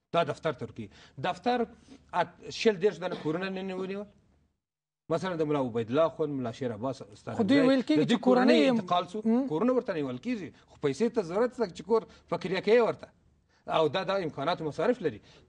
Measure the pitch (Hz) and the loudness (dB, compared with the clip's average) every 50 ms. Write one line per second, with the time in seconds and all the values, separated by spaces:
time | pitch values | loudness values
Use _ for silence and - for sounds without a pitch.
0 | _ _ - 170 165 139 131 - - 160 135 - 123 - - - 107 95 - - | _ _ 0 0 0 0 -2 -4 -4 -4 -4 -4 -8 -12 -10 -12 -14 -14 -16 -20
1 | - - _ - 135 180 170 - - 240 247 240 226 - - - _ - - - | -20 -20 _ -8 -6 -6 -4 -2 -2 0 0 0 0 -4 -8 -14 _ -20 -20 -20
2 | _ _ - 180 165 - - - - 151 - - - 226 208 165 180 208 165 160 | _ _ -2 -2 -2 -2 -4 -14 -16 -12 -4 2 4 4 4 4 2 0 0 0
3 | 175 175 165 - - 151 156 180 190 190 190 185 190 190 185 185 190 185 196 202 | -6 -6 -6 -4 -4 -4 -2 -2 -4 -4 -6 -6 -6 -6 -6 -6 -6 -8 -8 -10
4 | 208 202 _ _ _ _ _ _ _ _ _ _ _ _ _ _ _ _ _ _ | -10 -14 _ _ _ _ _ _ _ _ _ _ _ _ _ _ _ _ _ _
5 | _ - 160 170 185 185 175 156 156 147 147 143 131 120 107 120 113 107 127 156 | _ -4 -2 -2 -2 -2 -2 -2 0 0 0 0 0 0 -2 -4 -4 0 2 2
6 | 165 160 160 - 156 147 143 131 123 117 120 - 135 120 107 98 120 135 127 - | 2 2 0 -2 -4 -2 -2 -4 -4 -6 -6 -6 -6 -6 -6 -4 -6 -6 -6 -8
7 | - - 104 - - 120 113 - 220 190 277 285 262 262 269 262 - - 302 302 | -12 -20 -20 -16 -12 -6 -2 0 2 4 4 4 6 4 4 2 2 2 2 2
8 | 302 - 240 - - 254 254 247 247 247 247 320 285 262 240 220 185 180 175 180 | 2 2 2 2 4 4 4 6 6 6 6 6 6 4 2 2 0 -2 -2 -2
9 | 180 - - 214 214 220 226 254 277 262 151 160 220 247 262 240 233 - 185 156 | -2 -4 -6 -4 0 0 2 2 0 0 0 0 2 2 2 0 -2 -2 -4 -4
10 | 143 127 123 120 - 240 254 208 165 117 - - _ _ - - - 143 135 - | -4 -4 -6 -6 -6 -6 -6 -6 -6 -10 -14 -18 _ _ -8 -4 -2 -2 0 0
11 | 226 233 226 233 180 160 180 208 247 233 - 247 226 180 160 - 156 185 226 220 | 0 0 0 -2 -4 -2 0 0 0 0 -2 -4 -4 -4 -6 -8 -4 0 0 0
12 | 170 - - - _ - 170 170 - 175 190 180 - 202 226 247 226 180 143 - | 0 -4 -14 -18 _ -6 -6 -4 -4 -4 -4 -2 2 4 6 6 6 4 0 -4
13 | - - _ _ _ _ _ _ _ _ _ _ - - 165 160 160 147 131 190 | -8 -20 _ _ _ _ _ _ _ _ _ _ -6 -2 2 2 2 2 2 -2
14 | 185 170 190 196 175 143 - 143 139 170 180 170 160 151 139 - 165 240 247 - | -2 -2 -2 -2 -2 -4 -6 -4 -2 -2 -2 -2 -4 -6 -4 -2 0 0 0 0
15 | 180 143 107 101 - - - - _ | -2 -4 -4 -6 -14 -20 -20 -16 _